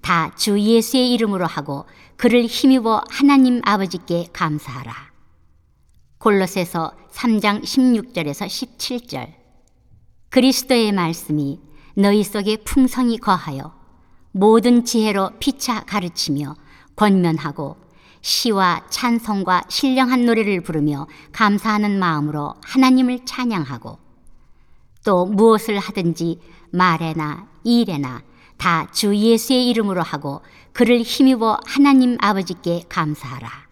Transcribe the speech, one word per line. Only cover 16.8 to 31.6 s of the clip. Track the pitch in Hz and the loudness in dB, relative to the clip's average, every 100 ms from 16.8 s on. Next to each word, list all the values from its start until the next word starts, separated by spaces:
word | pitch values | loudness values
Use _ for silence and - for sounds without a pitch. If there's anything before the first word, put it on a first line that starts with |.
| _ - | _ 0
권면하고 | 208 190 175 156 147 143 143 151 _ _ _ _ | 2 4 2 -2 -6 -8 -12 -12 _ _ _ _
시와 | - - 240 202 185 170 - | -6 -2 0 2 2 0 -6
찬송과 | - 247 233 226 202 185 180 - | -4 -2 -2 -2 -4 0 -2 -2
신령한 | - 269 254 254 254 240 | -2 0 2 2 2 2
노래를 | 220 208 190 | 2 0 -2
부르며 | 170 160 147 143 147 - - | -2 -2 -2 -2 -10 -18 -20
감사하는 | - 214 208 226 208 208 196 | -2 0 2 0 -2 0 0
마음으로 | 180 156 151 147 147 - | 0 0 -2 -4 -8 -12
하나님을 | - 262 262 254 247 247 254 | -4 4 6 6 2 -2 -8
찬양하고 | - 254 202 131 123 113 - _ _ - - _ - _ _ _ _ - | -6 -4 -4 -6 -8 -14 -20 _ _ -20 -20 _ -20 _ _ _ _ -2
또 | 185 180 | 0 0
무엇을 | 202 226 220 - 202 | 4 6 4 0 -6
하든지 | 190 202 170 165 170 165 - - _ | -6 -4 -4 -2 -6 -6 -12 -20 _
말에나 | 180 180 160 165 160 151 147 202 - | 0 0 0 -4 -4 -6 -8 -16 -10
일에나 | 233 240 220 156 135 123 - _ _ _ | 0 0 0 -4 -6 -10 -18 _ _ _
다 | 185 170 - | -2 -2 -4
주 | - 208 208 | -4 -2 2
예수의 | 220 226 - 262 247 | 4 2 2 0 2
이름으로 | 226 202 180 | 0 -2 -4
하고 | 160 147 147 139 - _ _ | -4 -6 -8 -12 -16 _ _
그를 | - 233 240 | 0 2 2
힘입어 | 233 - 262 254 220 - | 0 2 4 4 0 -2